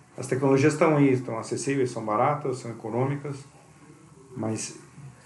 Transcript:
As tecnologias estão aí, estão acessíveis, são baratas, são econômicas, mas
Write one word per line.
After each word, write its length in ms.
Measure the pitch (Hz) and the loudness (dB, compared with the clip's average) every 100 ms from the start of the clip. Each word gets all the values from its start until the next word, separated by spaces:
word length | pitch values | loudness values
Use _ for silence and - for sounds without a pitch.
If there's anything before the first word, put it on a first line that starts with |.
| - - | -20 -10
As 80 | - | -4
tecnologias 480 | 127 139 139 151 | 0 4 4 4
estão 220 | 147 165 151 | 4 4 6
aí, 140 | 139 | 6
estão 280 | 127 123 113 | 4 -2 -8
acessíveis, 520 | 110 120 - 139 123 | -6 -6 -2 0 0
são 140 | 117 | -2
baratas, 540 | 107 107 131 147 143 123 | -2 2 2 0 -4 -6
são 120 | 120 | -8
econômicas, 760 | 110 113 113 135 143 147 135 - - - - - - - - - - | -10 -4 -2 0 -2 -6 -10 -14 -20 -20 -20 -20 -20 -20 -20 -16 -6
mas 420 | 110 107 - - - - - - | -4 -4 -6 -12 -20 -20 -20 -20